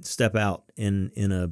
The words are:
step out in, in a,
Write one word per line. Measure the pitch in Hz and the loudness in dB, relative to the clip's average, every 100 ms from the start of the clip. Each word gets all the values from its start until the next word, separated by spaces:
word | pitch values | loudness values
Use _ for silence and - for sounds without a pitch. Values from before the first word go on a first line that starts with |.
step | - - 117 110 | -8 0 0 2
out | 104 - - - | 0 -2 -8 -4
in, | 104 98 95 - | 0 0 0 -2
in | 101 | 0
a, | 95 87 | 0 -2